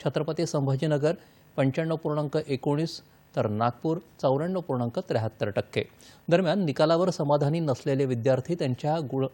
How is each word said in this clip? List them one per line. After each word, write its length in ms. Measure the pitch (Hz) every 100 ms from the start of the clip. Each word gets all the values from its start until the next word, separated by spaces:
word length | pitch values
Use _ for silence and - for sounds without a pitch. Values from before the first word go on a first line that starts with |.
छत्रपती 420 | 147 151 151 156 160
संभाजीनगर 680 | 151 139 131 156 147 147 185 - _ _ -
पंच्याण्णव 400 | 135 151 165 160
पूर्णांक 420 | 156 151 147 156 147
एकोणीस, 540 | 131 147 147 160 - - _ _ -
तर 120 | 113
नागपूर 500 | 104 120 - 160 165 - -
चौऱ्याण्णव 380 | 139 139 170 185
पूर्णांक 380 | 160 123 120 92
त्र्याहत्तर 520 | - 117 110 - 104
टक्के. 320 | 107 - 120 - - - - -
दरम्यान, 340 | 175 170 196
निकालावर 460 | 165 131 156 165 185
समाधानी 500 | 165 147 147 143 165
नसलेले 440 | 156 123 147 135
विद्यार्थी 500 | 135 120 127 131 -
त्यांच्या 440 | 175 143 123 151 165
गुण-, 260 | 135 135 135